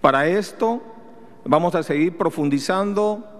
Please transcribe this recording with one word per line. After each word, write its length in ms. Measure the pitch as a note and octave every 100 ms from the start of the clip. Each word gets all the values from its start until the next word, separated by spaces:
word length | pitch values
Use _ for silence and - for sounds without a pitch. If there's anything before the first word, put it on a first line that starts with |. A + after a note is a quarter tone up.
Para 260 | C#3+ C3+ D3+
esto 560 | F#3+ G3 - A3+ A#3+ - - - - - -
vamos 300 | - D3+ F3
a 80 | E3+
seguir 340 | D3+ D3 E3 E3+
profundizando 1120 | F3 D#3+ D3 C#3 C3+ F#3+ G3+ G3+ G#3 G#3 - -